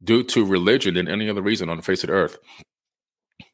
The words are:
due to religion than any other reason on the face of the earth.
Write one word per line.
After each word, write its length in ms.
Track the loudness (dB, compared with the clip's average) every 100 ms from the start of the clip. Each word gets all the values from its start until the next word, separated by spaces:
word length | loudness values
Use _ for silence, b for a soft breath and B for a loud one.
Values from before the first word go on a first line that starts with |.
due 200 | 2 2
to 220 | 2 0 2
religion 500 | 2 4 2 2 -2
than 120 | -2
any 220 | -4 -4
other 120 | -4
reason 280 | -2 -2 -4
on 80 | -6
the 60 |
face 200 | -2 -2
of 40 | 0
the 60 |
earth. 240 | 0 0 -4 B B -20 _ _ _ _ _ _ _ -20